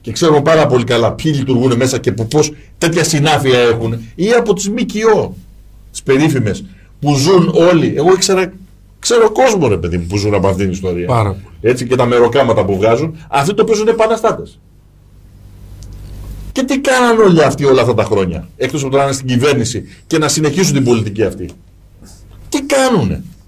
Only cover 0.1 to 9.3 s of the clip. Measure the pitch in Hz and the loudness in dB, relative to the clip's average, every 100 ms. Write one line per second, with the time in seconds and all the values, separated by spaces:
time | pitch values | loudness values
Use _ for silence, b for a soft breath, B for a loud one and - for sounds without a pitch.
0.1 | 107 170 151 139 160 135 127 117 120 113 | -2 2 2 4 2 4 2 0 0 0
1.1 | - 160 143 127 127 127 117 127 123 - | -2 -4 -2 0 0 2 2 0 0 -4
2.1 | 98 113 147 151 B B - 170 165 156 | -4 -2 -2 -2 B B -4 -2 0 0
3.1 | 160 147 - 135 123 120 113 113 117 B | 0 0 0 2 2 2 0 -4 -8 B
4.1 | - 185 240 233 185 196 226 233 208 220 | -6 0 0 2 -2 -2 -4 -4 -2 2
5.1 | 208 98 92 - - - - - - - | 2 0 -8 -20 -20 -20 -20 -20 -16 0
6.1 | 135 156 131 107 90 - B B - 143 | 2 2 0 -2 -4 -10 B B -8 -2
7.1 | 139 143 190 160 151 165 175 123 104 156 | 0 4 4 4 4 4 4 0 0 2
8.1 | 185 - 185 185 - - - - _ - | 2 2 0 -2 -6 -20 -20 -20 _ -2
9.1 | 240 226 | 2 2